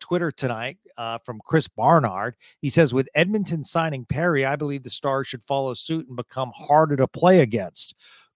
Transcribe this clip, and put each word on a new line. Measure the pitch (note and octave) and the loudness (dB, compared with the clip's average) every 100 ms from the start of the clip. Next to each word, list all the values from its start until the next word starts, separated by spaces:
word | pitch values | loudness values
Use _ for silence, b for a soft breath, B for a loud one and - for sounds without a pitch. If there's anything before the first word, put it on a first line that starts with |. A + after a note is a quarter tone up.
Twitter | - F3 E3 | -4 -2 -2
tonight, | - C3 A2+ B2 - _ - | -4 -6 -4 -8 -12 _ -12
uh, | A2+ A#2 | -10 -8
from | - A2 - | -10 -14 -2
Chris | D#3+ - | 0 0
Barnard. | - C3 E3 A#2 F#2 A2+ - b b | 0 4 4 4 -2 -8 -10 b b
He | C#3+ | 0
says, | E3 D3+ | 2 4
"With | B2+ C3 D3+ | 2 0 0
Edmonton | F3 G#3+ F#3 E3 | 0 0 -4 -6
signing | C3+ E3 D#3+ C#3 | -4 -4 -4 -6
Perry, | A#2+ C3+ F3 D3 | -6 -2 0 0
I | C3+ C#3+ | 0 -2
believe | D3 C#3 | -4 -8
the | B2+ | -10
Stars | - C#3+ C3+ C3+ | -6 -2 -2 -4
should | B2 | -10
follow | - C#3 C3+ A#2+ | -4 -4 -4 -6
suit | - D#3+ C3 | -6 -8 -6
and | B2 | -12
become | - C3 B2+ | -10 -8 -8
harder | - - D3 D#3 C#3 | -8 2 4 4 4
to | C3 | 0
play | - F3 F#3 | 4 6 6
against. | B2 G#2+ F2+ - - b b b b | 6 0 -6 -10 -16 b b b b